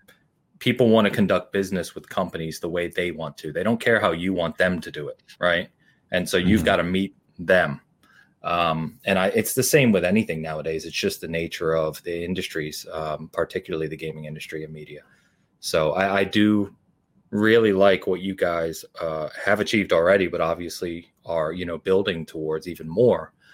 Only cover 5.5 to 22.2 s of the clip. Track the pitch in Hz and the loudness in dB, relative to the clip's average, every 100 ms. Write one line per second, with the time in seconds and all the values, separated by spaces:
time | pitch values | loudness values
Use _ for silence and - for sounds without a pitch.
5.5 | 85 - _ _ _ _ 92 87 92 90 | 0 -2 _ _ _ _ -4 0 2 4
6.5 | 107 85 92 85 92 98 - _ - 87 | 4 4 2 2 0 -2 -6 _ -8 2
7.5 | 92 80 71 - _ _ _ _ _ 85 | 4 4 -2 -14 _ _ _ _ _ -4
8.5 | 87 82 80 78 - 101 95 95 113 110 | 0 0 0 -4 -6 0 2 2 0 0
9.5 | - 120 156 123 98 87 104 107 80 80 | 0 2 4 6 4 4 2 0 -4 -6
10.5 | 78 76 80 82 - 101 - 82 82 82 | -6 -4 -6 -6 -4 -2 -4 -6 -4 -4
11.5 | - 82 80 78 76 87 85 87 92 - | -4 -2 0 0 -4 -6 -6 -4 -4 -6
12.5 | 82 76 - - 82 78 76 80 - 82 | -6 -8 -10 -10 -8 -6 -8 -8 -4 -4
13.5 | 90 - 82 78 78 80 78 76 76 - | -6 -6 -6 -6 -6 -10 -10 -12 -12 -12
14.5 | 78 76 78 76 73 - _ _ _ _ | -10 -12 -14 -16 -18 -20 _ _ _ _
15.5 | _ - 82 76 82 98 98 95 104 104 | _ -4 0 2 2 0 2 0 4 4
16.5 | 104 98 - _ _ _ _ _ 104 107 | 4 0 -8 _ _ _ _ _ 0 4
17.5 | 117 110 95 98 92 - 92 95 95 87 | 6 6 6 6 4 0 -4 -4 -2 0
18.5 | 85 82 80 - - 82 78 76 - - | 0 -4 -6 -14 -8 -6 -4 -6 -4 0
19.5 | 104 101 110 87 85 85 98 87 82 82 | 0 2 0 2 4 6 4 2 0 -2
20.5 | 82 87 - 90 85 - _ - 82 78 | -2 -6 -8 -8 -8 -14 _ -6 -2 -2
21.5 | 90 87 82 95 95 101 82 | -4 -6 -4 2 2 2 -4